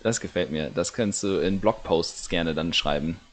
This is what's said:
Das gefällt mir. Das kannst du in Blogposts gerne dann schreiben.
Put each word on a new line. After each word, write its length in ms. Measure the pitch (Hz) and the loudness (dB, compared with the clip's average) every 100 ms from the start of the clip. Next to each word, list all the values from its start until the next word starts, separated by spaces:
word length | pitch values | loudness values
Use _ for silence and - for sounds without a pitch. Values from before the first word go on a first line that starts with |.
Das 180 | - 117 | -2 -2
gefällt 280 | 92 87 80 | -2 -2 -2
mir. 200 | 78 76 | -2 -2
Das 240 | - 85 | -2 -2
kannst 280 | - 107 - | 0 -2 0
du 160 | 101 90 | 0 2
in 220 | 87 98 | 2 2
Blogposts 720 | 104 - - 85 85 - - | 2 0 2 2 2 -6 -2
gerne 240 | 90 82 | 0 0
dann 180 | 78 82 | 0 0
schreiben. 480 | - 73 73 78 87 - | 0 0 0 -2 -6 -12